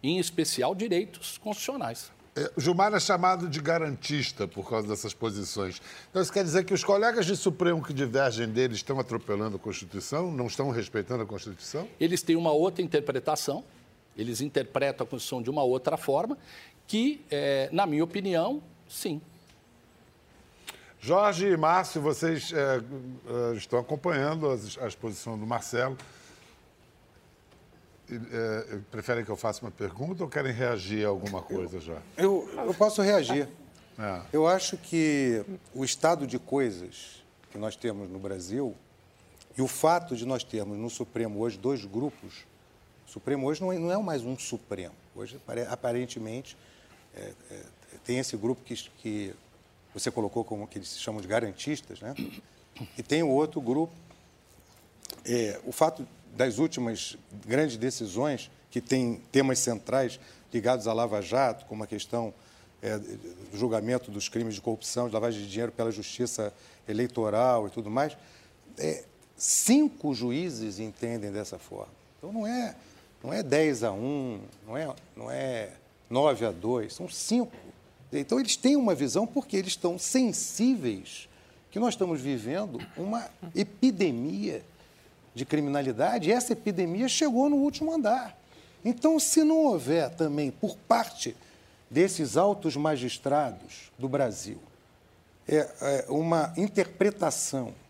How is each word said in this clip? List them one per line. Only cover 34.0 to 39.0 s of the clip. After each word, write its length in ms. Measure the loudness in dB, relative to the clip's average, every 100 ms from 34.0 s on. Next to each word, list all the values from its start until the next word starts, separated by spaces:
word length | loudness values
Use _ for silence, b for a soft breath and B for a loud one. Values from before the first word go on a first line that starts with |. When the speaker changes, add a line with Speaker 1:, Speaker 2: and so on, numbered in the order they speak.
| -4 -4 -2
Speaker 3:
Eu 160 | 4 4
acho 300 | 4 0 -6
que 640 | -4 2 4 4 4 2 -2 -10 -12
o 100 | -6
estado 420 | -4 2 2 2 0
de 140 | -6
coisas 840 | -2 0 0 -2 -12 -16 -18 -20 -20 _ -18
que 60 | -8
nós 180 | -8 -4
temos 340 | -6 -6 -8
no 100 | -10
Brasil 560 | -8 -8 -6 -4 -4 -6 -18 _